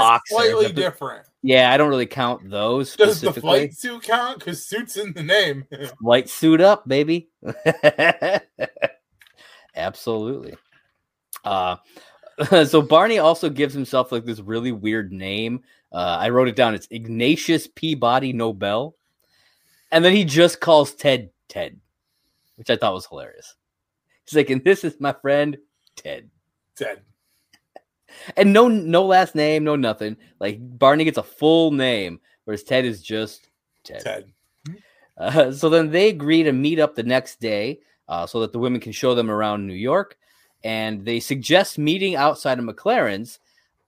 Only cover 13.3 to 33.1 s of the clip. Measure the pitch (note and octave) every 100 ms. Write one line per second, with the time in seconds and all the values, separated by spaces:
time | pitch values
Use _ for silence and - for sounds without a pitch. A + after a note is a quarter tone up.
13.3 | E3 D#3+ C#3 C#3+ C#3 B2+ C3 B2 A#2+ A#2
14.3 | G#2+ G2+ A2+ B2+ A2 G#2 A2 F#2+ F#2+ F#2+
15.3 | G#2 A2+ B2 _ _ _ F2 F2+ E2+ A2
16.3 | B2 B2+ A2 A#2 G2+ - A2+ A2+ A2+ B2+
17.3 | D#3+ - D#3+ - - D#3+ C#3+ A#2+ C3 C3
18.3 | A#2 A2+ G2 G2+ G#2+ D3+ _ _ _ _
19.3 | _ _ _ _ _ - E3 F3+ G#3 E3
20.3 | D3+ E3+ - - D#3 C#3 - C#3+ B2 G2
21.3 | _ _ G2 D#2+ - _ _ _ _ _
22.3 | _ _ _ A2+ A#2 G#2+ F#2 - C#2 -
23.3 | - - _ _ _ _ _ _ _ -
24.3 | D3+ C3+ C3 F3 G3 D#3+ - C#3+ - C#3
25.3 | C#3+ D3 C#3+ _ _ _ - D3+ C3 A2+
26.3 | _ _ _ _ - A#2 F#2+ _ _ _
27.3 | _ _ _ _ - _ _ _ - -
28.3 | - G3+ G#3 B3 G#3+ D#3+ E3+ F#3+ F#3 F#3
29.3 | D3+ D3+ D#3 D3+ D3 A#2 A2 G#2+ A2 _
30.3 | - G2 G#2+ B2 B2 C3+ D3 D#3+ B2+ -
31.3 | - D3+ E3 D#3+ C#3 C3 A2 F2+ E2+ _
32.3 | _ - G#2 - C3 B2 G2 -